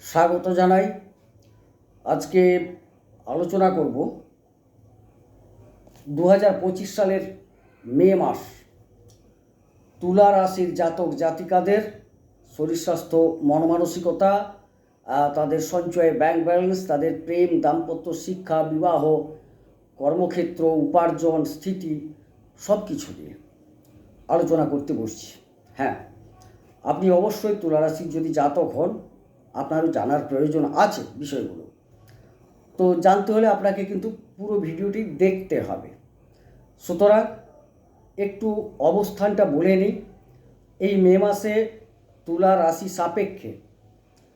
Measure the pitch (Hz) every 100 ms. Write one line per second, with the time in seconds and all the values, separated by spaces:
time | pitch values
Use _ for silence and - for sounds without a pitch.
0 | - 160 170 175 185 180 180 190 208 -
1 | - _ _ _ _ _ _ _ _ _
2 | - 151 - 185 180 180 170 - _ _
3 | _ _ 113 151 175 190 185 160 135 123
4 | 175 - - _ _ _ _ _ _ _
5 | _ _ _ _ _ - - - _ -
6 | 143 147 180 196 202 - 185 185 190 -
7 | 190 190 190 - _ _ _ _ 117 139
8 | 190 190 135 - - - _ _ _ _
9 | _ _ _ _ _ _ _ _ _ -
10 | 180 190 202 196 185 185 175 160 165 175
11 | 165 143 165 160 175 185 175 208 214 -
12 | - _ _ _ _ - 156 160 180 160
13 | - 165 165 160 143 156 165 170 170 180
14 | 170 165 196 202 202 - _ _ _ _
15 | - 139 143 151 147 156 156 180 170 170
16 | 165 156 156 165 165 175 185 185 - 147
17 | 160 156 - 170 175 156 147 165 165 160
18 | 175 156 185 185 - 160 156 156 175 156
19 | 156 151 - - _ _ _ _ _ -
20 | 143 170 175 180 165 - 160 156 143 175
21 | 165 156 160 160 143 - 190 185 160 151
22 | 156 - _ _ _ - - 208 - 151
23 | - - - - _ _ _ _ _ -
24 | - - - 170 151 160 139 143 151 117
25 | 107 - - - _ _ _ - 131 98
26 | - - - - - - _ _ - 180
27 | 185 180 214 - 214 202 165 151 156 156
28 | 160 160 160 143 143 175 160 131 180 220
29 | - _ _ _ _ 131 147 160 165 -
30 | 113 147 - 135 151 156 143 156 202 -
31 | - 123 143 135 95 85 76 _ _ _
32 | - - - _ _ _ _ - 185 165
33 | 180 202 202 220 220 190 196 190 196 190
34 | 220 - - - 208 202 160 165 202 214
35 | 220 143 190 190 - 135 92 85 - -
36 | _ _ _ _ _ - _ _ - 175
37 | 202 220 - - - - _ _ _ _
38 | _ - 202 - 220 214 - - 151 196
39 | 190 - 202 190 143 143 185 185 208 -
40 | - - _ - - _ _ - 196 196
41 | 185 190 202 190 214 220 220 - - _
42 | _ _ - 170 190 185 165 165 190 -
43 | 170 214 - - 113 - - _ _ _
44 | _ _ _